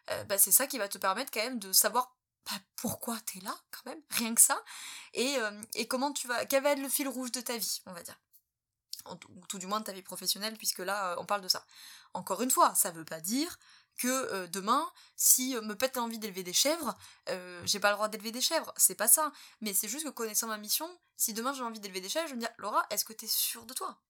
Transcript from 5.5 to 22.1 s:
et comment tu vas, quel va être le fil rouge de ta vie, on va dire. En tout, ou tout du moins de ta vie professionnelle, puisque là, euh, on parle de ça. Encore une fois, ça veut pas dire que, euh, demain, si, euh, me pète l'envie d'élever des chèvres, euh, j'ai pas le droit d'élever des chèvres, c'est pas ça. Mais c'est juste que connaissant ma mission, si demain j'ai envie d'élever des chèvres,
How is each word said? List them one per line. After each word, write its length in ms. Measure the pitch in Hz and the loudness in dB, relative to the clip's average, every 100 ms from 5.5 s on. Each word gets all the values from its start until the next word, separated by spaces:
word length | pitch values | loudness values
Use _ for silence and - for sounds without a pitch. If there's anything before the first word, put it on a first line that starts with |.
| 208 - - | -4 -8 -4
et 120 | 233 | 0
comment 240 | 254 285 | 0 0
tu 160 | 269 247 | -2 -2
vas, 180 | 233 - | -2 4
quel 180 | 269 | 4
va 80 | 277 | 6
être 100 | 285 | 2
le 80 | 277 | 0
fil 180 | - 269 | 0 0
rouge 240 | 247 254 | -2 -4
de 100 | 254 | -4
ta 140 | 240 233 | -4 -4
vie, 280 | 190 - - | -2 -4 -8
on 80 | |
va 80 | 175 | -14
dire. 180 | 170 - _ - _ _ _ _ _ - - | -14 -16 _ -20 _ _ _ _ _ -14 -12
En 100 | 175 | -16
tout, 140 | - | -16
ou 160 | 185 180 | -18 -12
tout 100 | 196 | -10
du 80 | 185 | -4
moins 140 | 214 | -4
de 60 | 214 | -4
ta 80 | |
vie 80 | 190 | -10
professionnelle, 560 | 185 180 190 190 214 220 | -10 -8 -4 -2 -2 -4
puisque 220 | - - | -4 -2
là, 320 | 185 208 185 | -2 -2 -2
euh, 40 | 170 | -4
on 60 | 180 | -2
parle 160 | 202 | -2
de 60 | 185 | 0
ça. 180 | - - - - - - | -2 -4 -20 -20 -20 -12
Encore 280 | 190 - 190 | -8 -4 0
une 100 | 254 | 4
fois, 240 | 302 294 180 | 6 6 6
ça 160 | 190 | 0
veut 140 | 165 160 | -2 -10
pas 160 | 160 | -8
dire 360 | 165 254 339 - - - _ - | -2 0 -2 -4 -18 -20 _ -4
que, 100 | 247 | 0
euh, 380 | 262 254 196 180 | 0 0 -4 -4
demain, 440 | 190 196 269 349 - - - | -2 2 4 2 -6 -12 2
si, 400 | - - 254 247 | 6 6 4 -2
euh, 60 | |
me 140 | 214 202 | -4 0
pète 200 | 254 247 | 0 0
l'envie 240 | 233 226 | -4 -4
d'élever 240 | 214 185 | -6 -6
des 100 | 180 | 0
chèvres, 400 | 180 277 339 262 - - - - | 4 4 2 -2 -6 -10 -14 -8
euh, 320 | 185 180 175 - | -8 -8 -8 -2
j'ai 140 | 202 | 2
pas 120 | 202 | 4
le 40 | 202 | 2
droit 140 | 214 | 0
d'élever 220 | 208 220 | -2 -6
des 100 | 233 | -2
chèvres, 320 | 247 320 226 - | 0 0 -2 4
c'est 200 | - 185 | 4 4
pas 120 | 220 | 6
ça. 240 | - 302 - - - | 6 6 -4 -20 -8
Mais 120 | 214 | -2
c'est 140 | 196 214 | -2 -2
juste 180 | 269 311 | -4 -6
que 40 | |
connaissant 380 | - 226 208 226 | -4 -2 -2 -2
ma 100 | 214 | -4
mission, 320 | 208 - 320 349 _ - | -2 -2 -2 -12 _ -2
si 180 | - | -2
demain 200 | 214 247 | 0 -2
j'ai 100 | 277 | -2
envie 160 | 240 220 | -6 -8
d'élever 220 | 202 185 | -8 -8
des 80 | |
chèvres, 180 | 190 | -4